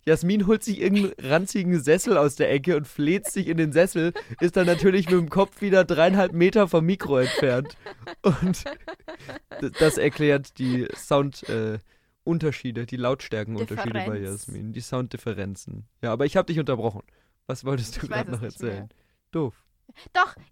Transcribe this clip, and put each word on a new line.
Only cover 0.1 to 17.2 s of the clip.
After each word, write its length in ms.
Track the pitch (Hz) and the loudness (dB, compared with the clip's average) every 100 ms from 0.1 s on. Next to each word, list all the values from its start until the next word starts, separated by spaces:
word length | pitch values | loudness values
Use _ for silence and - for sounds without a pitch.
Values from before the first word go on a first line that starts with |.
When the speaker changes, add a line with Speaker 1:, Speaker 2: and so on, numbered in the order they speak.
| 156 175 214 190 | 2 4 2 4
Speaker 1:
holt 140 | 214 | 2
sich 160 | - 196 | 0 0
irgendeinen 500 | 196 202 196 - 131 | 2 2 2 -2 0
ranzigen 500 | 151 190 208 175 175 | 0 2 -2 0 2
Sessel 360 | 135 175 - 185 | 4 2 4 4
aus 180 | 147 - | 4 2
der 140 | 151 | 2
Ecke 260 | 143 139 156 | 2 2 0
und 100 | 147 | -2
fläzt 440 | - 147 190 - | -2 0 0 -2
sich 140 | - 175 | -4 -2
in 100 | 165 | 0
den 160 | 160 | 2
Sessel, 400 | 147 185 175 165 269 - 117 | 4 2 2 -2 -4 -10 -2
ist 160 | 175 190 | 0 2
dann 100 | 180 | 2
natürlich 400 | 170 185 190 170 | 4 4 4 4
mit 80 | 180 | 2
dem 120 | 160 | 2
Kopf 300 | 185 196 - | 0 0 0
wieder 240 | 208 190 | 2 4
dreieinhalb 480 | 175 165 170 196 180 | 4 4 4 4 2
Meter 340 | 165 180 220 190 | 4 4 4 4
vom 160 | 170 | 4
Mikro 340 | 160 196 - 135 | 2 0 2 2
entfernt. 580 | 127 - 139 123 147 - - 392 - 349 | 2 2 2 2 -2 -10 -16 -16 -14 -2
Und 420 | 202 143 180 180 285 294 - 339 - 320 - 262 - - | 0 2 0 -2 -6 -14 -14 -16 -16 -18 -14 -16 -14 -8
d-, 100 | 135 - | -6 2
das 180 | 156 - | 2 4
erklärt 600 | 147 139 151 143 135 - | 0 2 2 2 -2 -6
die 280 | 127 123 127 | -2 -2 -4
Sound-, 540 | - - 143 143 - - | -8 -2 0 0 -6 -6
äh, 300 | 113 110 107 - _ _ _ | -4 -4 -6 -12 _ _ _
Unterschiede, 600 | - 165 160 131 127 113 117 | -4 -2 -2 -4 -8 -8 -8
die 100 | 127 | -4
Lautstärkenunterschiede 960 | 123 135 - 110 107 110 110 110 117 | -2 -2 -4 -6 -6 -6 -6 -6 -4
bei 240 | 110 - 104 | -4 -4 -6
Speaker 2:
Differenz. 280 | 98 101 - | -6 -8 -10
Speaker 1:
Jasmin, 260 | 101 107 | -12 -10
die 80 | 110 | -10
Sounddifferenzen. 1040 | 120 127 127 117 - 101 98 98 - 101 107 - | -6 -6 -6 -8 -8 -6 -8 -10 -14 -16 -16 -8
Ja, 100 | 117 | -4
aber 140 | 110 139 | 0 0
ich 100 | 190 | 2
hab 100 | - | 0
dich 100 | 160 | -2
unterbrochen. 440 | 143 123 113 101 - _ | -2 -2 -2 -6 -16 _